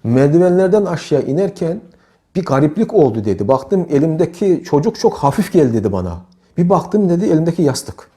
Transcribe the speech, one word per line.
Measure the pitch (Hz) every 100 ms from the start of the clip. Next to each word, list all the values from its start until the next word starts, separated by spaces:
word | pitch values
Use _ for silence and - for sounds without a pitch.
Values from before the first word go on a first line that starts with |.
"Merdivenlerden | 117 127 135 165 180 180 190 208
aşağı | 190 170 - 143
inerken | 120 147 196 - 165 202 - _ _ _ _ 185
bir |
gariplik | 170 135 151 175 220
oldu," | 214 139 110
dedi. | 104 95 101
"Baktım | 131 - 185 170
elimdeki | 143 160 160 165 - 202 170
çocuk | - 147 185 -
çok | -
hafif | - 143 139 196
geldi," | 180 135
dedi, | 113 101
"bana. | 95 90 87 - _ _ -
Bir | 175
baktım," | 185 175 208 190
dedi, | 170
"elimdeki | 196 160 165 170
yastık." | 147 123 - - -